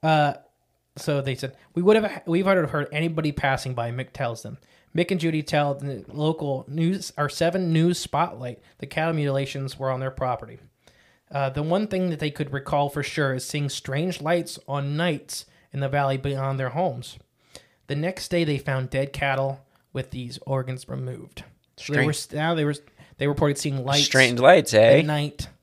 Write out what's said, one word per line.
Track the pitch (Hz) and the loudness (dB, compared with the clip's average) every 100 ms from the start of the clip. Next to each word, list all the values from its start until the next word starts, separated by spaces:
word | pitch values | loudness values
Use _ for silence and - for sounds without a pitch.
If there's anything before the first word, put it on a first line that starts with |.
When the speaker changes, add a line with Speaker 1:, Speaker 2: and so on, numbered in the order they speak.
Speaker 1:
Uh, | 156 156 147 - _ _ _ _ _ - | 4 4 4 0 _ _ _ _ _ -10
so | - 143 | -2 -2
they | 135 131 | -2 -4
said, | 131 - _ - | -6 -10 _ 0
"We | |
would | 180 214 | 4 4
have, | 214 - - | 2 -6 0
we | 170 | 0
would | 196 190 | 4 4
have | 151 | 2
heard | 151 143 | -2 -2
anybody | 151 165 160 151 | -2 -2 0 -2
passing | 143 143 135 131 | 0 0 0 -2
by," | 123 117 | -4 -4
Mick | 120 131 | -4 -8
tells | - 127 113 | -6 -6 -6
them. | - 120 _ _ _ 165 | -12 -16 _ _ _ -2
Mick | 175 | 0
and | 185 | 0
Judy | 165 156 | 0 -2
tell | 147 151 147 139 | 0 0 0 -2
the | 143 127 - | -6 -10 -12
local | 147 151 160 147 131 - | -2 -2 0 -2 -4 -6
news, | 147 165 190 - - | -2 0 0 -6 -4
or | 147 | -4
Seven | - 165 185 180 | 0 0 0 2
News | 160 165 175 | 4 4 2
Spotlight, | - 143 151 123 123 120 - _ | -4 -2 -2 -4 -12 -12 -18 _
the | 135 | -8
cattle | - 160 | -4 -2
mutilations | 160 147 135 139 139 135 - | 0 0 0 -2 -6 -8 -6
were | 135 | -4
on | 131 | -2
their | 131 | -4
property. | 131 131 120 110 113 - _ _ _ _ _ _ | -4 -4 -4 -6 -18 -20 _ _ _ _ _ _
Uh, | 143 135 | -4 -2
the | 131 | -2
one | 151 180 214 | 0 0 0
thing | 190 185 | 0 -2
that | 156 | -2
they | 151 | -4
could | 143 143 | -4 -6
recall | 139 131 147 143 | -6 -2 0 0
for | 147 | -2
sure | 139 - 139 131 | -4 -2 0 -2
is | - | -4
seeing | 151 143 | -4 -4
strange | - - 139 175 170 | -4 -6 -2 -2 -4
lights | 143 175 170 - - | 0 0 -2 -12 -8
on | 143 139 147 | -6 -4 -2
nights | 175 147 - - - _ _ | -2 -2 -6 -14 -14 _ _
in | 139 | -6
the | 139 | -2
valley | 139 139 135 | 0 0 0
beyond | 139 135 135 135 | -2 -2 -2 -2
their | 131 | -4
homes. | 131 180 123 123 - _ _ _ - _ _ _ | -2 -2 -4 -12 -16 _ _ _ -20 _ _ _
The | 139 | -4
next | 165 185 - | -4 -4 -2
day, | 175 165 | 0 2
they | 143 | 0
found | 143 135 127 | -2 -2 -2
dead | 135 135 | -4 -4
cattle | - 139 135 135 135 _ _ _ | -2 -2 0 -2 -6 _ _ _
with | 135 127 | -8 -8
these | 127 123 127 - | -10 -10 -12 -4
organs | 135 127 127 - | -4 -4 -8 -8
removed. | 135 127 127 - - - _ _ - | -10 -8 -10 -14 -18 -20 _ _ -18
So | - | -4
they | 147 143 | 0 2
were | |
Speaker 2:
Strange. | 147 | 0
Speaker 1:
s-, | - | -6
now | - 160 170 | -4 0 0
they | 147 | 0
were, | 147 - _ - - | -2 -8 _ -20 -4
they | 143 | -2
reported | 143 151 143 | 2 0 0
seeing | 147 135 127 | -2 -4 0
lights | 143 143 | 2 4
Speaker 2:
Strange | 131 127 120 | 6 6 8
lights, | 131 185 196 | 10 10 8
eh? | 107 113 135 | 8 10 8
Speaker 1:
at | 156 | 6
night. | 151 147 - - - | 0 -2 -6 -12 -12